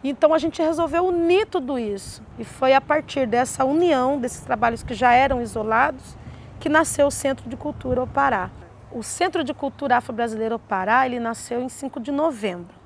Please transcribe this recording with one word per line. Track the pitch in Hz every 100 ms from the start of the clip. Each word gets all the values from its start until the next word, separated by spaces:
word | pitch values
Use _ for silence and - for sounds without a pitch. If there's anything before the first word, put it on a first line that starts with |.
Então | 269 277 302
a | 320
gente | 320 -
resolveu | 320 320 330 330
unir | 370 349 339 370 427
tudo | 370 262 269
isso | 220 196 - - - -
e |
foi | 226 - 262
a | 269
partir | 269 302 302 285 254
dessa | 240 254 - 269
união, | 302 349 269 254 285
desses | 247 -
trabalhos | - 240 233 226
que | -
já | 220 247
eram | 240 269 262
isolados, | 233 220 214 220 285 262 - - - - - -
que | 320
nasceu | 311 330 - 285
o |
Centro | - 269 269 240
de |
Cultura | 254 294 - 254 247
Opará. | 254 277 277 214 180 - - - -
O | 240
Centro | 214 - 359 359
de | 269
Cultura | 302 277 - 285 240
Afro-Brasileira | - 226 233 220 220
Opará, | 226 - 196 190 240
ele | 262 240
nasceu | 233 226 - 240
em | 254
cinco | - 269 277
de | 233
novembro | 285 320 247 202 175 175 -